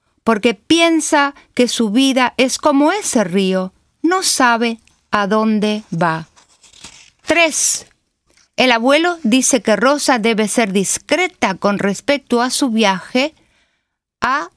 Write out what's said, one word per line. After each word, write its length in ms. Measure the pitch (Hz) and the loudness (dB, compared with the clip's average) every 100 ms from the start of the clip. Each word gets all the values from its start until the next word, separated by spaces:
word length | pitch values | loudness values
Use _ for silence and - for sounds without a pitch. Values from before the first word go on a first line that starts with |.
| _ _ | _ _
porque 300 | 226 208 240 | -2 0 0
piensa 800 | - - 330 339 330 - 294 285 - _ | -2 0 2 4 2 2 0 0 -4 _
que 140 | - 240 | 0 0
su 220 | - 220 | 0 0
vida 440 | 233 269 262 247 - | 2 2 2 -2 0
es 220 | 254 - | -2 0
como 340 | 302 277 302 | 0 2 2
ese 320 | 415 - 240 | 0 -2 -2
río. 480 | 180 196 190 185 185 - _ _ | 0 0 0 -2 -6 -12 _ _
No 200 | 320 381 | -2 0
sabe 560 | 370 - 247 233 233 226 _ _ _ | -2 0 2 2 -2 -6 _ _ _
a 160 | 208 196 | -4 0
dónde 560 | 220 220 214 214 214 - | 0 0 0 -2 -4 -6
va. 380 | 170 170 160 160 _ _ _ _ - - - - _ - | -4 -2 -4 -10 _ _ _ _ -20 -20 -20 -20 _ -2
Tres, 600 | 320 320 - - - - _ _ _ _ _ _ - | 0 2 0 -2 -4 -10 _ _ _ _ _ _ 0
el 140 | 254 | 2
abuelo 480 | 226 247 294 349 339 | 2 2 2 2 -2
dice 380 | 214 262 - 240 | 0 2 2 0
que 120 | 220 | 0
Rosa 440 | 202 254 294 - 247 | 2 2 2 0 0
debe 280 | 226 214 214 | 0 0 0
ser 260 | - 208 | -2 0
discreta 840 | 190 180 - - 311 359 - 214 180 | -2 -2 -6 -4 -2 -2 -4 -4 -2
con 220 | 202 202 | -4 -2
respecto 640 | 202 185 - 285 - 240 | -4 -4 -2 -4 -2 -2
a 100 | 247 | 0
su 200 | - 277 | -2 -2
viaje, 640 | 220 202 185 - 254 302 - _ _ _ _ _ _ _ _ | 2 0 0 -2 -2 -2 -6 _ _ _ _ _ _ _ _
A 300 | 240 277 349 | -4 -4 -6